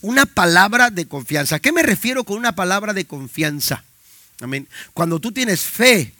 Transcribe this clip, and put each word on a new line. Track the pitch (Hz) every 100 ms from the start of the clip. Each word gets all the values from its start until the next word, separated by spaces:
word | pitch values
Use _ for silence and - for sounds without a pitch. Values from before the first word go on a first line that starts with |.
Una | 196 262 277
palabra | - 180 170 196 240 247
de | 196 156
confianza. | 143 120 151 139 151
¿A |
qué | 269
me | 339
refiero | - 202 233 262
con | 247 202
una | 240
palabra | 180 180 196 208
de | 196 180
confianza? | 147 131 - 151 147 - 135 _ _ _ - _ -
Amén. | 123 139 135 - -
Cuando | - 170 165
tú | 226
tienes | 220 247 180
fe | - - 247 226 117 -